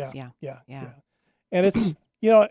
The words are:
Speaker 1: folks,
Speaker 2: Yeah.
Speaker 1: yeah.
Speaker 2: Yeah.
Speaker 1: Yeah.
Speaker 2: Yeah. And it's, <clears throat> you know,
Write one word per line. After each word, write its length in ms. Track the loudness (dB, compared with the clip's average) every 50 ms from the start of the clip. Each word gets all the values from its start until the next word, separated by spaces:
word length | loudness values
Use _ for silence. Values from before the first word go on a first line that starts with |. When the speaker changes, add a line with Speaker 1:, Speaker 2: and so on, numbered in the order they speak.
| -12
Speaker 1:
folks, 80 | -12 -12
Speaker 2:
Yeah. 80 | -14 -16
Speaker 1:
yeah. 60 | -16 -18 _
Speaker 2:
Yeah. 200 | -16 -16 -16 -16 _
Speaker 1:
Yeah. 140 | -20 -18 -18 -18
Speaker 2:
Yeah. 80 | -18 -20 _ _ _ _ _ _ _ _ _ _ _
And 140 | -2 0 0
it's, 300 | 2 0 0 -2 -2 -4 -6 _
<clears throat> 140 | _ _ _
you 80 | 2 4
know, 180 | 6 6 4 4